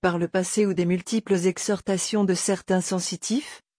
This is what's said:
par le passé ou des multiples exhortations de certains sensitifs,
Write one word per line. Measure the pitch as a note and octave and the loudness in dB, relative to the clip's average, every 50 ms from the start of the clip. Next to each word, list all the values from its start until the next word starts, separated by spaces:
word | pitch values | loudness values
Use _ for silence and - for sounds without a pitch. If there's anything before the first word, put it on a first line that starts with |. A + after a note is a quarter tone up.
par | - F3+ F3 | 0 0 0
le | E3+ E3+ | 0 0
passé | E3 - F#3+ F3+ - - G#3+ G#3+ | 0 0 -2 -2 0 0 2 2
ou | G3 F#3 | 2 2
des | E3+ F3+ | 2 2
multiples | E3+ F3+ F3+ - - A3+ A3+ - - G3 F3+ F3 | 2 2 0 -2 -2 -2 -2 0 0 0 2 2
exhortations | F#3 F3 - - - G#3 F#3 - - G3 F3 - - A3 G#3+ G3+ | 0 0 0 -2 -2 -2 -2 -2 -2 -2 -2 -2 0 0 2 2
de | F#3+ F3+ | 2 2
certains | F3 - - G3 F3+ - - F#3 F#3 | 0 0 -2 -2 -2 0 0 0 0
sensitifs, | F3+ - F#3+ F3+ F3 - F#3 E3+ - - G#3+ C#4 - - - - _ _ _ | 0 0 -2 -4 -4 -4 -6 -6 -4 -2 -2 -2 -2 -4 -12 -20 _ _ _